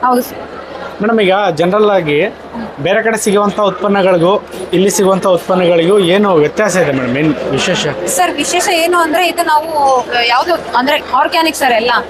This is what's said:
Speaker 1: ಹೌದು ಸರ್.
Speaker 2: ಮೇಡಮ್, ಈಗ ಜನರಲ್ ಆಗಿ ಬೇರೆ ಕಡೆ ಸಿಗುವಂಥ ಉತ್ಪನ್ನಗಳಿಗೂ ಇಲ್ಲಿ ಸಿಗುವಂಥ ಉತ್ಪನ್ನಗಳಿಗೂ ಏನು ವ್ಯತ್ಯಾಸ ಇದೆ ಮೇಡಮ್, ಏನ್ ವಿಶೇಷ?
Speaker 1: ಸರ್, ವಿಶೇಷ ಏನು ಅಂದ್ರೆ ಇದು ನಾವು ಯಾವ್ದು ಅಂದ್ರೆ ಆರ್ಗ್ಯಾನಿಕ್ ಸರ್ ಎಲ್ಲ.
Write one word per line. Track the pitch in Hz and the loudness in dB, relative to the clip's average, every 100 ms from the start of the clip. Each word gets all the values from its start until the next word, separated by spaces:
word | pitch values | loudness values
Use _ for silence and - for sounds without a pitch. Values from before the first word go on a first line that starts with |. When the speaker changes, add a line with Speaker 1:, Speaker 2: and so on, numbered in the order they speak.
| 254 | 2
Speaker 1:
ಹೌದು | 247 | 0
ಸರ್. | 247 - - - - - - - | -2 -8 -12 -14 -14 -14 -14 -4
Speaker 2:
ಮೇಡಮ್, | 208 226 | 0 2
ಈಗ | 196 190 202 | 4 2 2
ಜನರಲ್ | 156 170 202 214 | 0 0 2 4
ಆಗಿ | 196 160 147 190 - - - 226 - | 2 2 0 0 -4 -14 -12 -12 -6
ಬೇರೆ | 147 208 | -2 0
ಕಡೆ | 220 220 | 0 -2
ಸಿಗುವಂಥ | 220 202 208 196 | 0 2 0 0
ಉತ್ಪನ್ನಗಳಿಗೂ | 208 185 208 202 190 185 170 208 - - - | -2 0 0 2 2 4 2 0 -4 -12 -4
ಇಲ್ಲಿ | 175 196 | 0 2
ಸಿಗುವಂಥ | 202 190 190 196 | 2 2 2 2
ಉತ್ಪನ್ನಗಳಿಗೂ | 175 - 185 180 170 165 208 | 0 0 0 2 2 4 2
ಏನು | 175 180 208 | 4 2 4
ವ್ಯತ್ಯಾಸ | 175 147 - 208 185 | 4 2 0 0 0
ಇದೆ | 160 | 0
ಮೇಡಮ್, | 135 127 127 | 0 -2 0
ಏನ್ | 156 | 0
ವಿಶೇಷ? | 139 - 135 151 180 151 | 0 -2 -2 -2 -2 -2
Speaker 1:
ಸರ್, | 135 - - 349 | -4 -4 -2 -2
ವಿಶೇಷ | 285 285 349 359 | -2 -2 -2 0
ಏನು | 349 330 349 | 0 0 0
ಅಂದ್ರೆ | 330 320 359 | 0 0 -2
ಇದು | 339 | -2
ನಾವು | 339 302 320 311 277 262 220 240 233 | 0 0 0 0 2 2 0 -2 0
ಯಾವ್ದು | 240 339 | 0 0
ಅಂದ್ರೆ | 330 - 233 254 302 - | -2 -2 -2 0 -2 -2
ಆರ್ಗ್ಯಾನಿಕ್ | 254 302 330 320 311 | 0 0 0 0 0
ಸರ್ | 277 | 0
ಎಲ್ಲ. | 233 233 233 - | 2 0 -2 -2